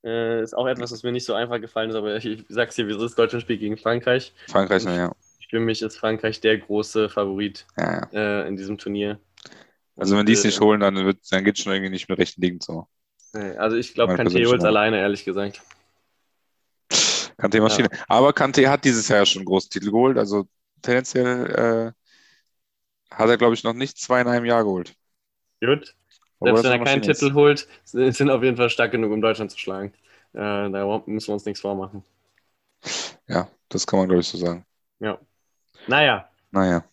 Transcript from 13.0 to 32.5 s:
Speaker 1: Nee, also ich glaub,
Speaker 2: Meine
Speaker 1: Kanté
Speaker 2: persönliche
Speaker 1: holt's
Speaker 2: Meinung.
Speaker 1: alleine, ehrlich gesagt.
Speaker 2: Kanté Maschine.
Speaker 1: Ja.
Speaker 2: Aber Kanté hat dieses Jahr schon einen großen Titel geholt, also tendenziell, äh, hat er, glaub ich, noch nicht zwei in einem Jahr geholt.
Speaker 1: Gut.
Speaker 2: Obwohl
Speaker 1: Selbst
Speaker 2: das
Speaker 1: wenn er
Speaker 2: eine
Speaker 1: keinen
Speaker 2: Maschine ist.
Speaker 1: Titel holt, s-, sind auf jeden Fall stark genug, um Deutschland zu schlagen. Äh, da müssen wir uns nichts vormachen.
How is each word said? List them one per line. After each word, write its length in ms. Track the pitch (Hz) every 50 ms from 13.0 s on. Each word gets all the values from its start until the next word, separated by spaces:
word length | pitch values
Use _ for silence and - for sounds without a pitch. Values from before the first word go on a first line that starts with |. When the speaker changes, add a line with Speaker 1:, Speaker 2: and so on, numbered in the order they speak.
| _ _ _ _ _ _ _
Speaker 1:
Nee, 220 | 107 104 98 -
also 200 | - 104 110 113
ich 160 | 117 120 - -
glaub, 140 | - 117 92
Speaker 2:
Meine 100 | 90 87
Speaker 1:
Kanté 40 | -
Speaker 2:
persönliche 260 | - 87 92 - 117
Speaker 1:
holt's 120 | 123 104
Speaker 2:
Meinung. 140 | 85 107 107 104
Speaker 1:
alleine, 200 | 104 110 110 101
ehrlich 240 | 95 101 101 98 -
gesagt. 360 | - 92 98 101 101 - - - _ - _ _ _ _ _ _ _ _ _ _ _ _ _ _ _ _ _ _ _ _ _ _ _ - - - - - - - - -
Speaker 2:
Kanté 240 | - - 101 98 110
Maschine. 280 | 107 110 107 104 123 104
Speaker 1:
Ja. 80 | - - - -
Speaker 2:
Aber 220 | - 113 131 143
Kanté 380 | 147 - 147 131 135 - 131 135
hat 160 | 139 139 -
dieses 240 | 139 123 113 104 -
Jahr 180 | 123 104 101
schon 140 | - - 95
einen 60 | 95
großen 240 | 90 95 95 - _
Titel 200 | - - 95 104
geholt, 280 | 101 113 123 131 135 120
also 280 | 110 101 101 104 98 _ _ _ _ _ _ _
tendenziell, 1120 | - - 123 127 131 - - 131 123 123 123 123 123 - - - 117 117 113 113 113 113 117
äh, 1200 | _ _ _ _ _ _ _ _ _ _ _ _ _ _ _ _ _ _ _ _ _ _ _ -
hat 140 | - 110 110
er, 80 | 120
glaub 160 | 107 117 120
ich, 120 | 113 110 -
noch 80 | 117 113
nicht 240 | 120 135 135 - -
zwei 220 | - - 123 123
in 80 | 123 120
einem 160 | 120 120 117
Jahr 200 | 117 120 117 110
geholt. 300 | 104 95 90 87 - - _ _ _ _ _ _ _ _ _ _ _ _ _
Speaker 1:
Gut. 360 | 113 120 143 147 147 - _ _ _ _ _ _ _ _ _ _
Speaker 2:
Obwohl 160 | - - 113
Speaker 1:
Selbst 80 | 113 117
Speaker 2:
das 0 |
Speaker 1:
wenn 60 | 131
er 40 | 127
Speaker 2:
eine 100 | 120 117
Speaker 1:
keinen 140 | 135 139 139
Speaker 2:
Maschine 120 | 208 190
ist. 60 | 147 -
Speaker 1:
Titel 140 | 143 143 139
holt, 340 | 147 147 147 147 143 - _ - _ _
s-, 320 | - - 117 131 131 123 -
sind 120 | 139 143
auf 120 | 135 120
jeden 140 | 117 131 123
Fall 140 | 120 123 117
stark 200 | - - 120 110
genug, 220 | 110 117 113 104
um 80 | 107 107
Deutschland 300 | 107 113 110 107 110 98
zu 80 | - -
schlagen. 340 | - - 95 95 98 101 _ _ _ _ _ _ _ _
Äh, 60 | _ -
da 640 | 104 104 104 101 101 101 95 98 98 98 104 110 -
müssen 220 | - 104 107 - -
wir 60 | 104
uns 100 | 101 -
nichts 160 | 107 101 -
vormachen. 440 | - 101 101 98 95 95 101 101 - _ _ _ _ _ _ _ _ _